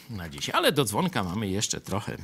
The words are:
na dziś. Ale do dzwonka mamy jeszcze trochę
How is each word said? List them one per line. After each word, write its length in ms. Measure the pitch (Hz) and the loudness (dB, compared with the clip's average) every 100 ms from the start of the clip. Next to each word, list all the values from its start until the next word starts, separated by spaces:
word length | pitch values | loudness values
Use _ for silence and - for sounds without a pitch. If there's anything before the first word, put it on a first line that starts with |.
| - | -10
na 200 | 107 85 | -8 -8
dziś. 200 | 71 - | -6 -2
Ale 220 | - 311 | 4 4
do 140 | 147 113 | 4 2
dzwonka 380 | 104 175 117 | 2 0 0
mamy 260 | 92 95 101 | 0 0 0
jeszcze 320 | 95 - - | 0 -2 -4
trochę 360 | - 98 113 117 | -2 -2 -2 -8